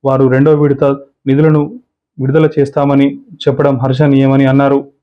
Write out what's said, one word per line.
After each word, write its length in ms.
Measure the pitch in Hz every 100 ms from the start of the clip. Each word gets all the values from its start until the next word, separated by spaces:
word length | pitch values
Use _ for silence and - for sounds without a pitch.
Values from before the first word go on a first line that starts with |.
వారు 220 | 135 135 131
రెండో 180 | 131 147 151
విడత 240 | 147 139 139 139 - _ 135
నిధులను 360 | 135 160 151 147 240 _ _ _ -
విడుదల 300 | 135 156 156 156
చేస్తామని 500 | 139 - 139 139 139 - - 180
చెప్పడం 300 | - 127 143 131
హర్షణీయమని 600 | 131 131 151 135 135 135 135
అన్నారు. 260 | 135 139 139 139 _